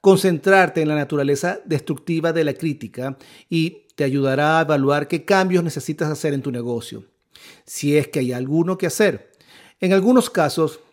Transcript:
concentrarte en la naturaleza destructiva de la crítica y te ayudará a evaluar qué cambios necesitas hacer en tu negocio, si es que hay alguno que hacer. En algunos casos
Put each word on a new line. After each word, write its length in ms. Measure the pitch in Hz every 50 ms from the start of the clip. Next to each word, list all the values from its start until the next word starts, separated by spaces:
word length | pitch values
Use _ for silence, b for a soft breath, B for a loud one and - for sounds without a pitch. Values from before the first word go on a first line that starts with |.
concentrarte 800 | - 196 190 190 190 190 175 147 - 190 196 190 185 160 - 170
en 80 | 156 151
la 60 | 151
naturaleza 640 | 151 143 139 156 147 139 139 143 139 - 175 196 - -
destructiva 680 | - 165 139 - - 156 131 _ - 170 165 156 165 160
de 100 | 165 156
la 100 | 147 131
crítica 640 | - 160 165 143 - - 104 - - 123 139 135 B B B B B B B
y 380 | 175 165 160 170 - - _ _ _
te 80 | - 147
ayudará 560 | 135 131 143 135 135 131 135 147 151 160 160
a 20 | 165
evaluar 440 | 151 156 143 135 135 143 147 147
qué 160 | 147 - 160 -
cambios 400 | - 202 190 190 190 180 175 170
necesitas 460 | 165 - 147 - - 151 - 165 151
hacer 240 | 151 147 - 156 143
en 80 | 139
tu 100 | 131 143
negocio, 540 | 123 120 117 120 120 117 117 - 117 110 107 _ _ _ _ _ B B B B B B B
si 320 | - - - - 143 147
es 120 | 151 143 143
que 100 | - 151
hay 140 | 131 123 123
alguno 440 | 123 127 131 147 160 170 175 185
que 100 | 185 -
hacer. 440 | 165 - - 214 196 139 101 - _ b b b b b b b b b b
En 140 | - 185 190
algunos 360 | 196 185 233 254 254 233 -
casos 520 | - 190 160 143 - 165 160 151 - - _ _